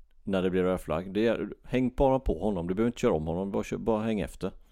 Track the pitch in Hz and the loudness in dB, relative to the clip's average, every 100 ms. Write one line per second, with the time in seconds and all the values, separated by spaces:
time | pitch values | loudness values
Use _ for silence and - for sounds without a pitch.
0 | - - - 95 92 92 90 92 - 78 | -20 -16 -2 0 2 2 2 0 0 -4
1 | 95 98 113 107 104 - - 127 127 - | -2 0 2 2 -2 -8 -4 0 0 4
2 | 139 131 - 80 104 92 85 95 240 - | 4 4 0 -2 0 0 -2 0 0 2
3 | 120 78 78 85 98 110 - 98 101 107 | 2 2 0 -2 -2 -4 -4 -4 0 0
4 | 110 107 76 - 95 - - | 0 -2 -4 -6 -8 -8 -20